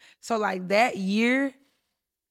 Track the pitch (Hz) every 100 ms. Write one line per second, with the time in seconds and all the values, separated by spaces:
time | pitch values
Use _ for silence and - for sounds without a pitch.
0 | - _ - 226 208 185 180 202 240 -
1 | 190 208 233 262 277 - _ _ _ _
2 | _ _ _